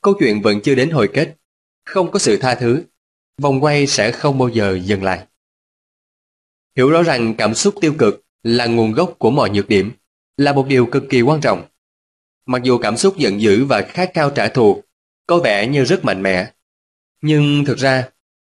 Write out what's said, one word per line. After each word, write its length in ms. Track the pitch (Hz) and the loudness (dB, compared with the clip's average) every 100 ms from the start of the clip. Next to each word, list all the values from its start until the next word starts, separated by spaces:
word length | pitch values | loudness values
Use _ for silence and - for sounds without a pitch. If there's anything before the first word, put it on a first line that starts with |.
Câu 140 | - - | 0 2
chuyện 240 | 131 104 | 2 2
vẫn 180 | 104 104 | 0 0
chưa 100 | 123 | 0
đến 160 | 131 139 | 0 0
hồi 200 | 156 104 | 0 0
kết. 220 | - 156 - _ _ _ _ | 0 -4 -8 _ _ _ _
Không 260 | - 196 180 | -6 -4 -2
có 80 | 208 | -2
sự 180 | 160 107 | 0 0
tha 180 | 127 | 0
thứ, 280 | 120 120 131 175 _ _ _ _ - | -2 0 -2 -4 _ _ _ _ -6
vòng 220 | 143 135 | -2 0
quay 260 | 151 147 139 | 0 0 0
sẽ 260 | - 107 | 0 -2
không 260 | 117 151 135 | -2 -2 0
bao 100 | 127 | 0
giờ 300 | 113 101 92 | 0 -2 -2
dừng 200 | 92 101 | -2 -2
lại. 240 | 95 90 - _ _ _ _ _ _ _ _ _ _ _ _ _ _ - | -2 -6 -10 _ _ _ _ _ _ _ _ _ _ _ _ _ _ 0
Hiểu 140 | 131 | 2
rõ 120 | 160 | 4
rằng 320 | 170 131 117 113 | 2 0 -2 -2
cảm 160 | 110 | -2
xúc 200 | 113 202 - | 0 -2 0
tiêu 140 | 160 151 | -2 2
cực 260 | 113 101 _ _ | 0 0 _ _
là 240 | 113 117 120 | -2 -2 0
nguồn 260 | 117 110 | 0 0
gốc 240 | 110 175 - | 0 -4 0
của 120 | 110 | 0
mọi 200 | 131 110 | 2 0
nhược 180 | 101 98 | -2 0
điểm 240 | 104 95 120 _ _ _ - | 0 0 -8 _ _ _ -2
là 160 | 143 | 0
một 140 | 139 131 | 0 0
điều 180 | 135 117 | 2 2
cực 180 | 139 - | -2 -2
kỳ 120 | 127 | 0
quan 180 | 120 156 | 2 2
trọng. 280 | 139 95 - _ _ _ _ _ _ _ - | 0 -2 -6 _ _ _ _ _ _ _ -6
Mặc 160 | 127 | -4
dù 160 | 123 123 | 0 0
cảm 180 | 113 117 | 0 0
xúc 200 | 196 190 | 0 0
giận 220 | 123 101 | -2 0
dữ 240 | 110 98 | 2 2
và 180 | 139 110 | 2 -2
khát 280 | 98 - 185 | -4 -4 -4
khao 160 | 170 156 | 0 -2
trả 180 | 143 107 | 0 -2
thù 340 | 131 110 95 - _ _ _ - | 2 2 2 -4 _ _ _ -2
có 120 | 170 | 0
vẻ 280 | 127 101 110 | 2 0 0
như 180 | 143 | 0
rất 200 | 127 180 | 0 0
mạnh 180 | 139 95 | -2 -2
mẽ, 300 | 98 92 101 _ _ _ _ _ _ _ | -2 -2 -4 _ _ _ _ _ _ _
nhưng 440 | 151 151 147 143 | 0 2 2 0
thực 140 | 143 123 | 0 -2
ra 300 | 135 131 123 _ _ _ | 0 0 -4 _ _ _